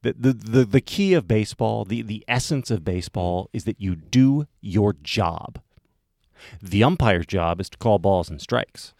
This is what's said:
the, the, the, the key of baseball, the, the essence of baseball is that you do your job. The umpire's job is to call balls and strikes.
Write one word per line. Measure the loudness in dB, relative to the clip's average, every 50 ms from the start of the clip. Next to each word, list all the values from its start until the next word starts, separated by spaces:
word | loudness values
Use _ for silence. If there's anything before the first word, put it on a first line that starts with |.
| -4
the, | -4 -4 0
the, | 0 0 0
the, | 0 -4 0 2 2 4
the | 4 4 0
key | 0 0 -4 -2 2 4 4
of | 2 2
baseball, | 2 0 0 0 -2 -4 _ -2 -2 -2 -4 -4
the, | -6 -6 -6 -6
the | -8 -8 -10 -4 -2
essence | -2 -2 -2 -2 -4 -4 -2 -2
of | -4 -4 -2
baseball | -4 -4 -4 -6 -6 _ -4 -2 -2 -2 -4 -6 -6 -10
is | -6 -4
that | -6 -6 _
you | -4 -4 -4
do | -4 -6 0 4 4 4 6 4 0 -2 -6 _ _
your | -12 -2 0 2 2 2 0 -2 -8
job. | -6 -2 0 0 0 -2 -6 -12 -14 -16 -18 _ _ _ _ _ _ _ _ _ _ _ _ _ _ _ _ -20 -20 -20 -18 -12
The | -4 2 4 4
umpire's | 4 4 2 2 2 2 2 0
job | -2 -2 -2 0 0 -2 -4
is | -6 -12
to | -12 _
call | 0 2 2 2
balls | 4 2 2 2 0 -2
and | -8 -14
strikes. | -8 -4 -4 -4 -4 _ _ -20 -20 -20 _